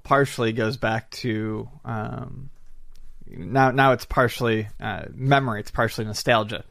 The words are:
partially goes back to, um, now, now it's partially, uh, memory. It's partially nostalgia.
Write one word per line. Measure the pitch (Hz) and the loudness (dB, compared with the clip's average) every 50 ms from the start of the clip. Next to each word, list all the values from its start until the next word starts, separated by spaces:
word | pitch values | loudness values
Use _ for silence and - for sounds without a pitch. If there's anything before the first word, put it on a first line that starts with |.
partially | - - 143 139 139 135 - - 120 113 | 0 2 4 4 4 2 2 0 0 0
goes | 110 123 110 110 135 | 2 2 0 0 0
back | 113 - 110 107 113 - - | 0 0 0 0 -2 -4 -8
to, | - - - 127 110 107 110 110 110 107 110 113 - - - | -12 -6 -4 -2 -2 -2 -2 -2 -4 -6 -8 -10 -14 -12 -8
um, | 120 117 110 107 120 120 120 117 113 110 113 135 139 - - - - - - - - - - - - - - - - | -6 -6 -4 -6 -6 -8 -8 -10 -10 -10 -12 -12 -12 -14 -14 -14 -14 -14 -12 -12 -14 -12 -12 -12 -12 -12 -12 -14 -12
now, | - - 87 90 117 139 135 131 | -12 -10 -8 0 4 6 6 6
now | 123 135 135 135 | 6 6 6 6
it's | 127 120 - | 6 4 0
partially, | - - 139 127 117 - - 123 117 110 110 104 104 - - | 0 2 4 4 4 2 0 0 2 2 0 -2 -4 -8 -8
uh, | - 110 98 82 - - - | -6 -6 -6 -6 -10 -12 -10
memory. | - 127 135 143 139 135 123 107 104 | -4 2 4 4 4 4 0 -4 -4
It's | 104 - | -6 -4
partially | - - 117 110 - - 110 | 0 0 0 0 0 -4 -6
nostalgia. | 107 104 - - 127 120 110 107 104 110 - - - | -4 -6 -2 2 4 4 4 4 0 -6 -8 -8 -8